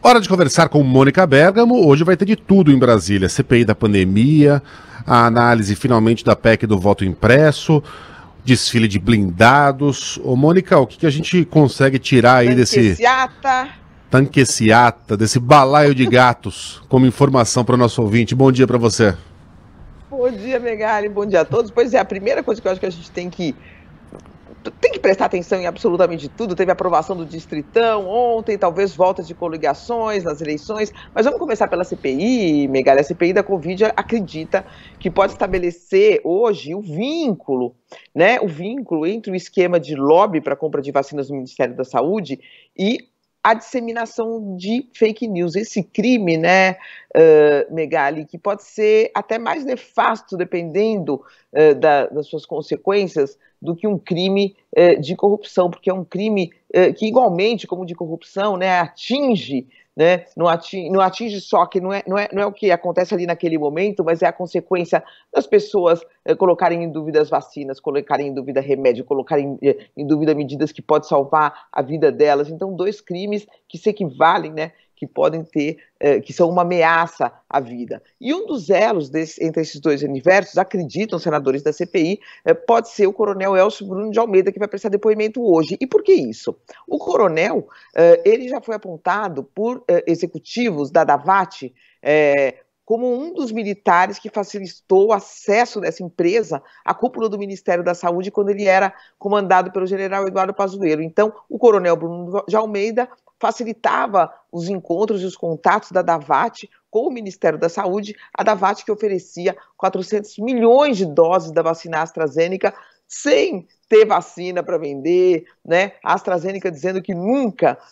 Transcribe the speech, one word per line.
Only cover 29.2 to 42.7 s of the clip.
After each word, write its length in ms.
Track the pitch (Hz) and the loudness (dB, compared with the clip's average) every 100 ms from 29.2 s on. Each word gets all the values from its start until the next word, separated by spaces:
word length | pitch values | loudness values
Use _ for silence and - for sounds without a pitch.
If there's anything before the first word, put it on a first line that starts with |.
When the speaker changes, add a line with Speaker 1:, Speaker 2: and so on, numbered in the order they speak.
Speaker 2:
de 140 | 165 165 | -8 -10
coligações 880 | 175 160 151 139 - 233 220 208 | -8 -4 -4 -4 -6 -6 -4 -4
nas 180 | 170 147 | -6 -8
eleições. 500 | 156 151 - 214 214 - - | -8 -8 -8 -6 -6 -8 -10
Mas 100 | - | -2
vamos 160 | 233 403 | 0 -2
começar 280 | 330 220 208 | -4 -2 -2
pela 160 | 175 | -2
C 120 | 180 180 | -6 -6
P 140 | 143 | -4
I, 580 | 131 208 254 185 147 139 | -2 0 0 0 0 0
Megali. 320 | 135 131 139 | 0 4 2
A 40 | |
C 100 | 147 | 2
P 140 | 175 175 | -2 0
I 60 | |
da 100 | 185 | 0
covid 420 | 196 196 151 185 214 - | -2 -4 -4 -2 0 -2
acredita 680 | 208 233 180 156 160 196 190 - - - | -4 -4 -6 -10 -4 -6 -6 -20 -20 -10
que 120 | 196 | -6
pode 220 | 170 196 | 0 0
estabelecer 840 | - 202 190 175 175 _ 190 208 165 | 0 -4 -2 -4 -8 _ 2 4 2
hoje 500 | 151 180 233 175 131 | 0 0 0 -2 -6
o 80 | 180 | -12
vínculo, 920 | 208 151 247 330 294 175 - 131 123 _ _ - _ | -10 -8 -6 -4 -4 -6 -4 -4 -4 _ _ -20 _
né, 260 | 135 180 247 | 0 2 2
o 80 | 214 | -2
vínculo 580 | 151 185 262 220 165 160 | -8 -10 -10 -6 -4 -4
entre 260 | 220 214 | -6 -8
o 40 | 185 | -10
esquema 440 | - - 180 175 | -6 -2 0 0
de 140 | 139 | -2
lobby 480 | 147 143 160 214 160 | -4 2 4 4 0
pra 140 | 131 139 | -4 -6
compra 260 | 156 143 | -6 -6
de 100 | 135 | -4
vacinas 360 | 139 139 147 131 | -4 -4 -8 -8
do 80 | 139 | -10
Ministério 400 | 127 - 127 123 | -12 -6 -6 -4
da 80 | |
Saúde 560 | 127 123 139 214 165 135 - _ _ | -6 -2 -2 -4 -6 -12 -14 _ _